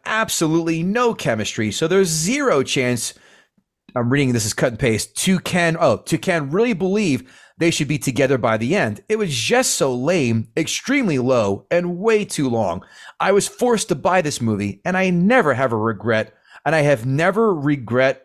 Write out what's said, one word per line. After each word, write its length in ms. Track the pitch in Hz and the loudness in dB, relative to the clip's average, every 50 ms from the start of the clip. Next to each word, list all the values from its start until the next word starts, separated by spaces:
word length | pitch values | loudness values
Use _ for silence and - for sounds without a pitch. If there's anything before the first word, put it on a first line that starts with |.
| - | -8
absolutely 760 | - - 220 220 220 - - 175 156 160 170 165 165 165 160 165 | -4 -2 -2 -2 -2 -2 -2 0 0 0 0 0 0 -2 -2 -2
no 300 | 190 208 240 247 233 220 | -2 0 0 0 0 0
chemistry, 580 | - - 151 117 107 101 - - - 107 107 | -2 -2 -2 -2 -2 -2 -4 -4 -4 -2 -2
so 160 | 98 - 160 | -2 -2 0
there's 220 | 165 185 196 196 170 | 2 2 2 2 2
zero 540 | 160 160 160 185 262 294 285 240 175 139 131 | 0 -2 -2 -2 -2 0 2 2 2 2 0
chance – 500 | 131 - 147 127 123 123 113 - - - - _ - _ _ _ _ _ _ _ _ _ _ _ - - | 0 -2 -2 0 0 0 -2 -4 -8 -10 -14 _ -20 _ _ _ _ _ _ _ _ _ _ _ -10 -6
I'm 140 | 123 120 120 | -4 -2 0
reading 220 | 131 143 143 127 120 | 2 2 2 2 0
this 100 | 117 104 | 0 -2
as 80 | 107 - | -4 -4
cut 200 | - 156 131 113 | -2 -2 -2 -2
and 60 | - | -2
paste, 380 | 139 120 110 104 - - - - | -2 0 0 -2 -4 -6 -8 -4
to 200 | - 185 190 175 | 0 0 0 0
can, 380 | - - 175 180 170 165 160 165 | 0 -2 -2 0 0 0 0 2
oh, 180 | 170 139 107 92 | 2 2 2 0
to 200 | - - 170 - | -2 -4 -4 -2
can 320 | - 190 175 165 143 135 | 0 0 -2 -2 -2 -2
really 220 | 151 196 233 254 220 | 0 0 0 0 0
believe 580 | 151 190 185 196 214 214 170 131 113 - - - - - - _ - | 0 -2 0 0 0 2 0 0 -2 -4 -8 -20 -20 -20 -16 _ -2
they 120 | 160 170 | 0 0
should 160 | 160 - 151 127 | 0 0 -2 -2
be 80 | 156 | -2
together 400 | 135 - 147 123 123 135 127 139 | -2 -2 -2 0 2 2 2 2
by 220 | 120 127 120 110 107 | 2 2 0 0 0
the 160 | 113 127 180 | 0 0 0
end. 240 | 208 147 110 104 - - - | 0 0 -2 -2 -6 -6 -4
It 80 | 214 | -2
was 180 | 220 208 170 139 | -2 -2 -2 -4
just 420 | 117 110 - 226 247 247 - - | -4 -2 0 2 2 2 0 0
so 180 | - 170 135 127 | 0 0 0 0
lame, 540 | 123 127 160 185 180 135 117 113 113 110 - - | 0 0 0 0 2 2 2 0 0 -2 -4 -4
extremely 640 | 160 160 - - - - - 277 285 254 190 147 127 | -4 -4 -4 -4 -6 -2 -2 0 0 2 0 0 0
low, 460 | 120 127 131 120 107 101 98 - - - | 2 2 2 2 2 0 0 -4 -4 -2
and 280 | 165 175 175 175 175 175 | -2 0 0 -2 -4 -2
way 260 | 202 226 220 208 202 | 0 2 2 2 0
too 240 | - - - 143 131 | -2 -4 -2 -2 0
long. 340 | 117 113 107 90 85 95 - - - - - - - - | 0 0 0 -2 -2 -6 -8 -14 -20 -20 -20 -16 -8 -4
I 100 | 160 190 196 | 0 2 2
was 160 | 202 196 - | 2 2 0
forced 400 | - - 247 247 233 202 - - | -2 -2 0 0 0 0 0 -2
to 60 | 180 | -4
buy 260 | 135 - 180 180 185 | -2 0 0 2 2
this 180 | 170 147 123 - | 0 0 -2 -2
movie, 420 | 120 113 107 98 104 101 98 - - | -2 -2 0 0 -2 -4 -6 -6 -6
and 140 | 170 180 190 | -4 -2 0
I 100 | 190 185 | 0 2
never 460 | 180 170 175 208 254 254 190 147 127 | 2 2 4 4 4 4 4 4 2
have 180 | 117 135 127 117 | 2 0 0 0
a 40 | 107 | 0
regret, 560 | 107 113 110 98 - 117 113 110 107 - - _ _ _ - - - | 0 -2 -2 -2 -2 0 0 0 0 -4 -8 _ _ _ -16 -8 -4
and 80 | 143 160 | 0 0
I 60 | 156 | 2
have 260 | 143 147 139 107 113 | 4 4 2 2 0
never 480 | 131 135 147 165 190 190 214 226 214 185 | -2 0 0 2 2 2 2 2 2 2
regret 640 | 151 135 147 147 139 117 95 117 127 131 135 131 - - | 0 0 0 0 -2 -2 -2 0 2 2 2 2 0 -2